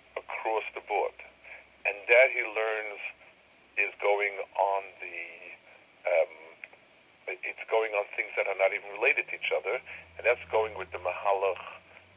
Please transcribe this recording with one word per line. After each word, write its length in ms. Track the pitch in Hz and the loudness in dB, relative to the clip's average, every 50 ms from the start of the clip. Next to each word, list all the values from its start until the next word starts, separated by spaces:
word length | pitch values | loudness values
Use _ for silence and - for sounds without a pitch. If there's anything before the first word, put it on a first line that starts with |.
| - - - | -16 -12 -10
across 480 | - - - - - - 113 110 107 - - - | -10 -8 -8 -8 -4 -2 -2 -2 -2 -2 -4 -8
the 80 | 107 - - | -10 -4 -2
board. 240 | 104 98 - - - - - - - - - - - - - - - - - | 0 0 0 0 -4 -8 -18 -20 -20 -20 -20 -18 -18 -18 -20 -20 -12 -4 -2
And 100 | - 101 101 101 113 | -2 -2 -2 4 6
that 180 | 120 120 131 135 127 | 8 8 8 8 4
he 80 | 127 | 0
learns 580 | 120 110 104 110 110 110 110 107 107 107 101 98 - - - - - - - - - - - - - - - | -4 -2 -2 0 0 0 0 -2 -4 -6 -8 -10 -10 -12 -12 -16 -20 -20 -20 -20 -20 -20 -20 -20 -20 -6 -2
is 160 | - 104 98 - - | -2 -2 -2 -2 0
going 320 | - 101 104 101 104 101 98 95 92 - - | 2 4 4 4 2 0 -2 -4 -8 -4 0
on 240 | - 95 98 98 98 98 95 92 - | 2 2 2 2 0 -4 -6 -12 -14
the, 200 | 92 90 87 85 85 82 82 85 90 90 - - - - - - - - - - - 87 | -14 -12 -10 -10 -12 -12 -14 -16 -18 -18 -20 -20 -20 -20 -20 -20 -20 -20 -20 -6 0 4
um, 240 | 90 82 78 - - - - - - - - - - - - - - - - - - - - 95 | 4 4 4 2 0 -10 -20 -20 -18 -16 -16 -18 -18 -20 -20 -20 -20 -20 -20 -20 -20 -12 -10 -10
it's 360 | 92 - - 98 101 - - - | -8 -6 -8 -8 -8 -10 -4 0
going 240 | 117 110 110 110 107 | 0 2 2 2 0
on 160 | 101 101 - - | -2 -2 -2 -4
things 160 | 117 110 104 - | -6 -6 -4 -2
that 160 | 110 101 98 | -2 -2 -2
are 80 | 98 | 2
not 160 | 95 98 95 101 | 2 2 2 2
even 160 | 98 95 101 101 | -2 -6 -8 -6
related 320 | 104 117 139 - - - - | 0 2 2 2 2 -2 -4
to 80 | - | -6
each 160 | - - - 82 | -6 -2 -2 -2
other, 240 | 78 - 95 117 127 - - - - - - - | 0 0 -2 -2 -4 -4 -10 -16 -16 -16 -16 -10
and 80 | - - | 0 2
that's 160 | 110 123 - - - | 2 2 2 0 0
going 240 | - 110 110 110 104 | 0 2 2 0 -2
with 160 | 95 95 - | -8 -8 -8
the 80 | - | -8
mahalach 680 | 92 90 90 90 - - 101 98 95 98 98 90 - - - - - - - - - - - - | -4 -4 -4 -4 0 2 2 2 4 2 2 0 -2 -6 -12 -14 -16 -18 -20 -20 -20 -20 -20 -20